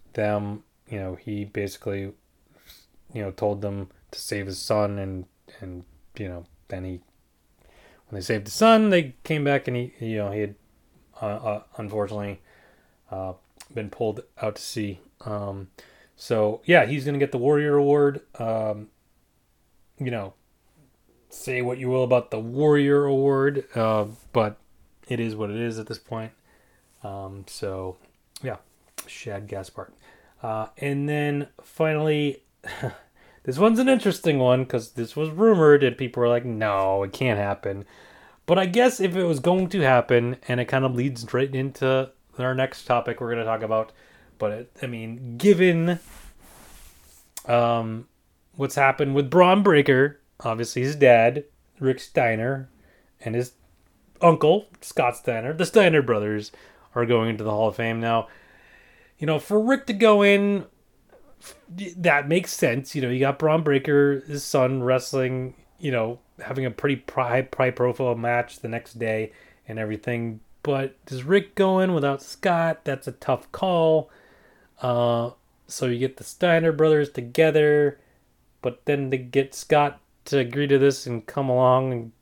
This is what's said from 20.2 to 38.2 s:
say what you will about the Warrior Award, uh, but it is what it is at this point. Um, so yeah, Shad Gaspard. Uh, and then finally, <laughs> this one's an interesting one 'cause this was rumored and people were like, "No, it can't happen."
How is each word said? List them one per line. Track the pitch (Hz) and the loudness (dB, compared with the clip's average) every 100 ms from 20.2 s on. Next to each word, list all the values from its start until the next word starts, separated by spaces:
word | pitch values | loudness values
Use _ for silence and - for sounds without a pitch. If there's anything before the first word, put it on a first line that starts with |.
| 98 - _ _ _ _ _ _ _ _ _ | -10 -14 _ _ _ _ _ _ _ _ _
say | - - 127 | -16 -8 -4
what | 123 123 | -4 -4
you | 127 | -2
will | 131 | 0
about | 123 123 - | 2 2 0
the | 110 | -8
Warrior | 113 131 151 147 139 143 | -6 0 4 4 4 2
Award, | 143 135 139 135 139 143 - | 2 2 2 2 0 -2 -6
uh, | 120 110 107 104 110 - | -2 0 0 -2 -8 -4
but | 123 107 - _ _ _ _ - | -2 -2 -4 _ _ _ _ -8
it | 120 | -6
is | 117 107 | -6 -6
what | 104 | -6
it | 110 | -6
is | 117 110 | -6 -8
at | 107 | -12
this | 110 | -14
point. | - 113 110 _ _ _ _ _ _ _ | -10 -12 -12 _ _ _ _ _ _ _
Um, | 104 98 95 98 95 | -14 -12 -14 -16 -16
so | - 101 95 92 - _ _ _ - | -12 -10 -8 -10 -12 _ _ _ -14
yeah, | 131 101 _ _ _ - - | -12 -12 _ _ _ -20 -18
Shad | - 117 98 101 | -16 -12 -12 -12
Gaspard. | 101 95 - 92 _ _ _ _ _ | -14 -14 -16 -18 _ _ _ _ _
Uh, | 113 110 110 - | -8 -8 -8 -8
and | 143 139 143 | -6 -4 -4
then | 147 147 143 143 _ | -2 -2 -4 -6 _
finally, | - - 156 151 156 151 147 135 _ _ | -16 -2 -2 0 0 0 -2 -4 _ _
<laughs> | - - 127 - _ _ _ _ | -16 -10 -10 -10 _ _ _ _
this | - 127 | -6 2
one's | 214 226 | 2 4
an | 262 | 2
interesting | 254 202 180 170 143 | 2 0 0 0 2
one | 127 127 127 | 4 2 0
'cause | 123 113 | -4 -6
this | 123 117 | -10 -8
was | - 160 | -6 -6
rumored | 160 226 196 151 143 | 2 4 6 8 8
and | 135 117 | 6 0
people | 127 123 | -6 0
were | 120 | 2
like, | 120 | 2
"No, | 123 110 107 98 95 98 | 0 -2 0 0 2 0
it | 98 | -2
can't | - 131 104 | -2 0 0
happen." | 101 98 101 98 101 - - - | -2 -4 -6 -8 -12 -20 -20 -20